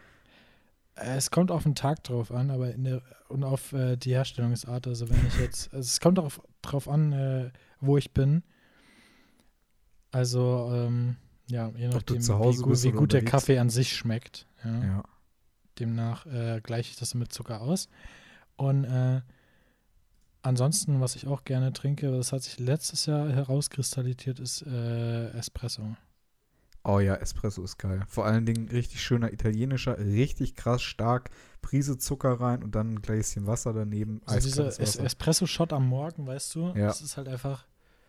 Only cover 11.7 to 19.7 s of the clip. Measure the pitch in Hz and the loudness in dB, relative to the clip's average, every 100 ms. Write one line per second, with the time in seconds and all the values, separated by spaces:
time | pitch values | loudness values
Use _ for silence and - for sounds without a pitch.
11.7 | 117 120 123 98 120 117 104 120 123 131 | -2 0 0 0 0 2 6 6 4 4
12.7 | 123 127 107 101 131 113 139 - 127 120 | 4 4 4 6 6 6 2 6 4 6
13.7 | 117 127 - 113 113 - - - _ 113 | 4 0 0 -2 -2 -4 -20 -20 _ -6
14.7 | 117 101 95 - _ _ _ _ _ _ | -2 0 -2 -4 _ _ _ _ _ _
15.7 | - 117 113 117 117 160 123 113 113 - | -6 -4 -2 -2 -4 -6 -4 -4 -4 -4
16.7 | 117 - - 120 123 117 - 117 107 123 | -4 -4 -6 -6 -4 -4 -8 -10 -6 -2
17.7 | 185 - - - - - - _ - 139 | -2 -2 -14 -20 -20 -20 -20 _ -4 0
18.7 | 139 135 127 127 131 123 _ _ _ _ | 2 2 2 2 0 -4 _ _ _ _